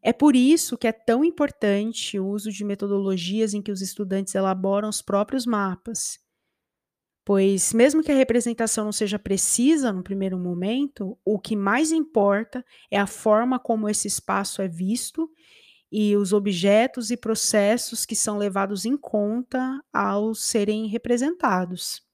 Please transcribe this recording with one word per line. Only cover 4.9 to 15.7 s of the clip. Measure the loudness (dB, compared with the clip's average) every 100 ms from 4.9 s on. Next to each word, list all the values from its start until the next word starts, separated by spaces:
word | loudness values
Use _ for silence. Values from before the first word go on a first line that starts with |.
| -6
próprios | -2 -2 0 -2 -2
mapas, | -2 -2 -4 -10 -8 -8 -10 _ _ _ _ _ _ _ _ _ _
pois | 0 2 4 2 0
mesmo | 4 6 4
que | 2
a | 2
representação | 4 2 0 -2 -2 -2
não | -4
seja | -2 -2 -2
precisa | -2 -2 0 2 4 4 2
no | -2
primeiro | -4 -4 -2 -2
momento, | -4 -2 -2 -2 -4 -6 -10 -6
o | -2 -2
que | -2
mais | -2 2 2 2
importa | 0 0 2 4 2 -2 -10 -14 -20 _
é | -2
a | -2
forma | -2 2 4 4 -2
como | -2 -2 0
esse | -2 -4
espaço | -6 -4 -4 -4 -4
é | -6
visto | -4 -4 -4 -6 -6 -6 _ _ _ _